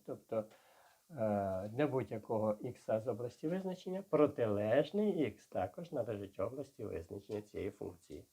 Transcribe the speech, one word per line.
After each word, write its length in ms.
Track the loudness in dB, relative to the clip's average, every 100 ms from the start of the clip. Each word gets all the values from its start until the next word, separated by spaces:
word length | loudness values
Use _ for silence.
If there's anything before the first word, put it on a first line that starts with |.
| -10
Тобто, 300 | -12 -4 -2
е, 60 | -2 -10 -20 -20 -20 _ _ -2 2 4 2 0 -4
для 180 | 0 2
будь-якого 680 | 2 -2 -6 -2 2 2 0
ікса 400 | -4 -8 0 0
з 80 | 0
області 400 | -4 -4 -4 -2
визначення 540 | -2 -2 -6 -6 -6
протилежний 1200 | 0 6 6 6 2 4 4 4 4 2 2 2 0
ікс 200 | -2 -6
також 460 | -2 -2 -4 -6
належить 480 | -4 -2 -4 -6 -4
області 440 | -4 -4 -10 -8
визначення 580 | -6 -6 -6 -10 -6 -6
цієї 280 | -6 -4 -6
функції. 540 | -4 -10 -10 -14 -16 -16